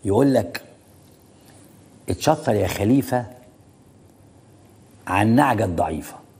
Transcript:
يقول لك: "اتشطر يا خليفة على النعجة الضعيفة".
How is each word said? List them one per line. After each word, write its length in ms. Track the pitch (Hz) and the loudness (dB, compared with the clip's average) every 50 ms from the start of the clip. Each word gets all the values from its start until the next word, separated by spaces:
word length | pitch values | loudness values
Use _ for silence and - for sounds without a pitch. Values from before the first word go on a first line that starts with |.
| - | 0
يقول 300 | 104 98 113 139 139 131 | 2 2 4 4 4 4
لك: 280 | 117 104 - - - - - - _ _ - - - - - - _ - - - - - - - - - - - - - - - - - - | 2 0 -2 -10 -14 -16 -18 -20 _ _ -20 -20 -20 -20 -20 -20 _ -20 -20 -20 -20 -20 -20 -20 -20 -20 -20 -20 -20 -20 -20 -20 -20 -6 -6
"اتشطر 460 | 95 - - 143 160 156 - 135 110 | -6 -2 0 -2 -2 0 0 -2 0
يا 120 | 104 95 | 0 0
خليفة 600 | 90 - - 101 104 127 139 127 - 127 123 117 - - - - - _ _ - _ _ _ _ - _ _ - - _ _ - - _ - _ - - - - - - - - - - - - | -2 -2 -2 2 2 2 2 2 0 -4 -4 -4 -6 -16 -20 -20 -20 _ _ -20 _ _ _ _ -20 _ _ -20 -20 _ _ -20 -20 _ -20 _ -20 -20 -20 -20 -20 -20 -20 -20 -20 -20 -20 -10
على 220 | - 90 98 104 110 | -4 -2 0 2 4
النعجة 360 | 113 127 147 139 120 104 104 | 4 4 4 2 2 0 -2
الضعيفة". 520 | 95 85 82 - 87 - 73 - - - - - - _ | -2 -2 -4 -4 -4 -4 -8 -10 -12 -20 -20 -20 -20 _